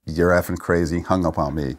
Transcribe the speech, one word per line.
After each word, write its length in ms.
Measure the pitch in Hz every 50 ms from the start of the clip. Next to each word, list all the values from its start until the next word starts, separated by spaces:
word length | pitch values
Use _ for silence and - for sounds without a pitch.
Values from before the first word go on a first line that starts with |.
| _
"You're 240 | - 78 82 85 90
effing 280 | 87 90 90 - 90 85
crazy," 420 | - - 87 85 87 76 85 87
hung 260 | - - 92 95 90
up 120 | 80 - 87
on 180 | 78 71 71
me. 180 | 78 73 65 64